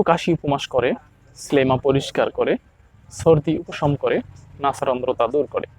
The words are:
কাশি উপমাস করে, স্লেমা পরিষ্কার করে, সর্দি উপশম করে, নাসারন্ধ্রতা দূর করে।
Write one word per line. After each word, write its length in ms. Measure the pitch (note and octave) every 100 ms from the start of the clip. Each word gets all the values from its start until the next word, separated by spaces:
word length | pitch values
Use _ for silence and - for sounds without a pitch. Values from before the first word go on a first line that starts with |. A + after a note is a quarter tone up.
| -
কাশি 200 | E3+ - D#3+
উপমাস 260 | D3 C#3 -
করে, 160 | B2+ B2+ A#3 - _ _ -
স্লেমা 340 | - C#3 C3 C3 C#3
পরিষ্কার 420 | C#3 - - A2 -
করে, 160 | B2 G#3 - _ _ - - -
সর্দি 340 | E3 D#3 E3 D#3
উপশম 280 | E3+ - D3 C#3+
করে, 140 | A#2+ E3+ - - - -
নাসারন্ধ্রতা 640 | C#3 - C#3 B2+ B2 B2 A#2
দূর 120 | D3 C3
করে। 140 | C3 -